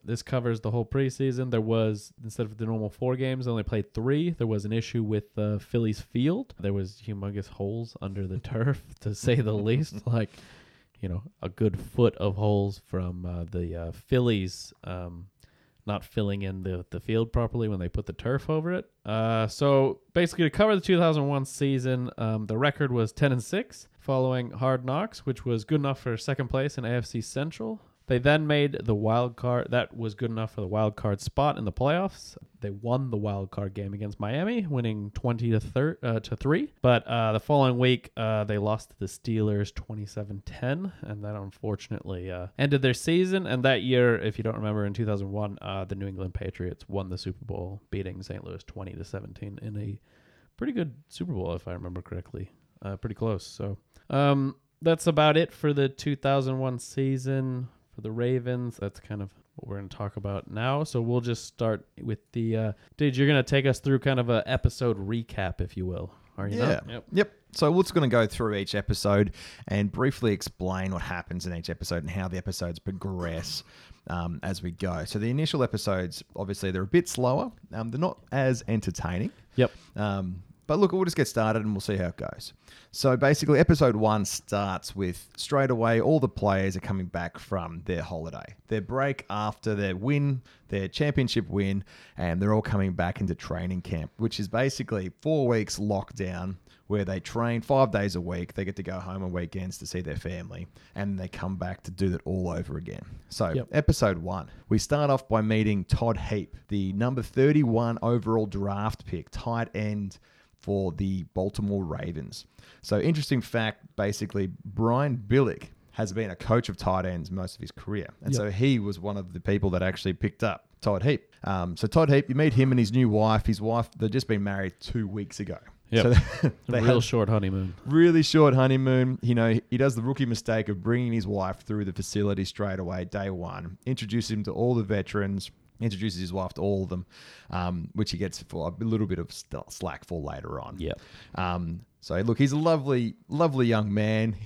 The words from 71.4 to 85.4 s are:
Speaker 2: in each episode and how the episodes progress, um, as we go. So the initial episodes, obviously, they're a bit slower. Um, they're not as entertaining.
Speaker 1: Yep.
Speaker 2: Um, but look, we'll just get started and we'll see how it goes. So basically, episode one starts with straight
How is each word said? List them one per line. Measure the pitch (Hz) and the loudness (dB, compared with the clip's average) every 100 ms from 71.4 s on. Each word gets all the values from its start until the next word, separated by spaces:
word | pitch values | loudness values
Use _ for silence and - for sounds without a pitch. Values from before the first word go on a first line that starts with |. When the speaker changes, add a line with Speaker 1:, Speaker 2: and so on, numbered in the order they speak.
| 92 | -6
Speaker 2:
in | |
each | 85 85 | -6 -6
episode | 85 - 85 | -8 -4 -4
and | 78 | -4
how | 92 92 | -4 -4
the | 90 | -4
episodes | 95 - 87 82 | -6 -6 -6 -6
progress, | - 95 98 90 85 82 80 69 - - - - - | -8 -8 -6 -4 -4 -4 -6 -10 -12 -20 -20 -16 -8
um, | 87 85 82 | -4 -4 -6
as | 98 90 | -6 -6
we | 90 | -8
go. | 85 95 85 | -6 -4 -4
So | 80 104 | -6 -4
the | 113 | -2
initial | 135 156 151 | 0 0 0
episodes, | 123 107 - 92 90 - - - | 0 0 -2 -2 -2 -8 -12 -8
obviously, | 98 98 95 | -6 -4 -2
they're | 92 | -2
a | 98 | 2
bit | 175 170 | 2 2
slower. | - 123 135 254 - - | 0 0 0 -2 -8 -12
Um, | 110 113 | -8 -6
they're | 131 | -2
not | 180 - - | -4 -4 -4
as | 135 131 123 - | 0 2 2 0
entertaining. | 110 95 85 82 90 170 - - - | -2 -2 -4 -4 -2 -4 -6 -4 2
Speaker 1:
Yep. | 123 - - 104 | 2 0 -12 -4
Speaker 2:
Um, | 104 98 92 90 - - - | -2 -2 -4 -8 -14 -12 -2
but | 160 | 2
look, | 190 | 2
we'll | 185 | 2
just | 180 160 | 0 0
get | 131 | 0
started | - 110 110 | 2 2 2
and | 107 | 0
we'll | 98 | -2
see | - 95 | -2 -2
how | 87 | -2
it | - | -4
goes. | - - - - - - - | -8 -10 -16 -18 -20 -20 -16
So | - 139 127 | -2 2 4
basically, | 139 147 147 143 | 4 4 6 6
episode | 165 160 135 107 | 6 6 6 4
one | 107 107 | 4 2
starts | 95 - - 101 98 92 - 98 | 0 -6 -4 -2 -2 -4 -6 -4
with | 90 87 - | -4 -4 -10
straight | - | -12